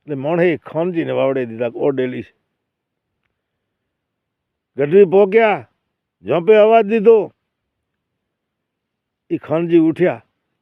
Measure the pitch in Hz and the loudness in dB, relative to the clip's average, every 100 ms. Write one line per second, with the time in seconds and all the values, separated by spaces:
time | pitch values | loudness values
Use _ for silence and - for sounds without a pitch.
0 | - 139 139 170 175 139 - 156 175 170 | -12 -10 -6 -2 -2 -2 -8 -6 -4 -4
1 | 135 127 135 135 120 113 120 - 147 135 | -4 -2 -2 -4 -6 -6 -8 -4 -4 -2
2 | 127 127 113 _ _ _ _ _ _ _ | -6 -8 -16 _ _ _ _ _ _ _
3 | _ _ _ _ _ _ _ _ _ _ | _ _ _ _ _ _ _ _ _ _
4 | _ _ _ _ _ _ _ 117 143 180 | _ _ _ _ _ _ _ -8 0 4
5 | 190 185 202 220 220 175 110 _ _ _ | 4 4 2 2 2 -2 -8 _ _ _
6 | _ _ 92 151 165 214 214 226 202 226 | _ _ -4 -4 2 4 6 2 2 0
7 | 208 220 151 _ _ _ _ _ _ _ | 2 2 0 _ _ _ _ _ _ _
8 | _ _ _ _ _ _ _ _ _ _ | _ _ _ _ _ _ _ _ _ _
9 | _ _ _ 165 - 156 170 170 160 160 | _ _ _ -10 -6 -6 0 2 2 0
10 | 175 117 _ _ _ _ | -2 -4 _ _ _ _